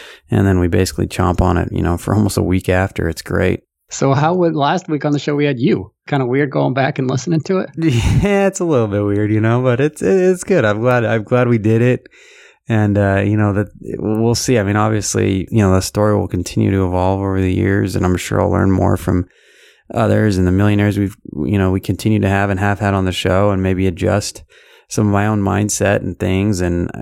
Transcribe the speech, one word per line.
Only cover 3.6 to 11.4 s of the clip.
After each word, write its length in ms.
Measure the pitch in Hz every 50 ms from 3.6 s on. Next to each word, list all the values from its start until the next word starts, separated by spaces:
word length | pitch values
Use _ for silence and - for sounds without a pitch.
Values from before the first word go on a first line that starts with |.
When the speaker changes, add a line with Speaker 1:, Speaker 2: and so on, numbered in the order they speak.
| _ _ _ _ _ _
Speaker 2:
So 240 | - - - 135 135
how 200 | 131 147 160 180
was 200 | 185 175 170 160
last 340 | 156 139 143 170 180 - -
week 160 | 156 143 143
on 80 | 151
the 80 | 147 143
show? 160 | - - 147
We 80 | 143 147
had 160 | 147 139 120
you. 320 | 120 165 - 95 92 - _ _ _ -
Kinda 180 | 147 139 131
weird 260 | 120 123 139 147 139
going 220 | 135 143 143 135 131
back 260 | 139 131 147 147 -
and 120 | 135 127
listening 300 | 127 131 - - 165 165
to 160 | - - 190 185
it. 120 | - - -
Speaker 1:
<laughs> 20 | -
Yeah, 720 | 165 160 127 117 110 - - - - 202 202 196 196 196
it's 140 | 190 -
a 40 | 180
little 220 | 170 156 123 113 104
bit 160 | 98 104 104
weird, 260 | 101 101 101 107 104
you 120 | 107 107
know, 200 | 107 113 117 123
but 200 | 127 131 120 117
it's, 200 | 139 156 151 -
it's 440 | - 185 190 190 185 185 185 180 -
good. 180 | - 202 170 117
I'm 160 | 107 104 107
glad, 240 | 113 127 123 123 113
I'm 200 | 107 110 113 104
glad 260 | - 127 123